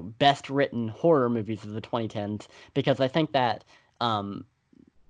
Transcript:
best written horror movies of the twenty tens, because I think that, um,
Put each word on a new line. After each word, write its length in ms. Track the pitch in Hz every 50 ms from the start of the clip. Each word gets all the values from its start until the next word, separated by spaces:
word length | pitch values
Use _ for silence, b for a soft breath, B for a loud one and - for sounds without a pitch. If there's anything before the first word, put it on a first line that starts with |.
| 82 98 113 113
best 320 | 147 143 139 139 - -
written 380 | 135 139 139 - - 117 117 110
horror 420 | 110 - - 170 165 143 127 120
movies 340 | 120 117 107 98 113 101 -
of 80 | 104 104
the 80 | 110
twenty 260 | 113 - - 123 113 107
tens, 400 | - 110 104 101 104 104 - B B B B B -
because 260 | 139 131 - 135 113
I 80 | 135 131
think 240 | - 170 160 - -
that, 300 | 139 127 117 107 - b b b b b b b -
um, 440 | 117 120 110 104 101 101 101 - - - _ _ _ _ _ - - _ _ _ _